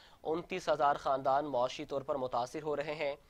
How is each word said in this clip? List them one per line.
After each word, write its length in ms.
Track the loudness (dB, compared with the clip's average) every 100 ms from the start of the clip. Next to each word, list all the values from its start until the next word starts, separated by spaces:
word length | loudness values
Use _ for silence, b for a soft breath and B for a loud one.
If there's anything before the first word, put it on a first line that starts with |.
| B B
उनतीस 460 | -4 -4 -2 -4 0
हजार 280 | 4 4 4
खानदान 480 | 2 2 4 2 2
मुआशी 400 | 0 0 -2 -4
तौर 180 | -4
पर 140 | -2 -2
मुतासिर 460 | 0 -2 -2 -4
हो 120 | -2 -2
रहे 180 | -2
हैं। 240 | -2 -2 -4